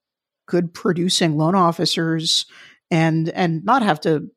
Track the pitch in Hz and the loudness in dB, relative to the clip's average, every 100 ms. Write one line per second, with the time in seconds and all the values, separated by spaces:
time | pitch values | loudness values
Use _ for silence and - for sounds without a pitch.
0 | _ _ _ _ - 175 170 - - 170 | _ _ _ _ -4 -2 -2 -4 -4 0
1 | 180 - 165 151 156 196 170 165 170 - | 0 0 0 2 0 2 2 0 -2 -2
2 | 165 160 165 - - - - _ _ 165 | -2 -2 -2 -4 -4 -16 -20 _ _ 0
3 | 165 160 160 - 175 160 190 262 208 156 | 2 2 -2 -2 -2 -2 0 2 2 0
4 | 190 147 175 | 0 0 -2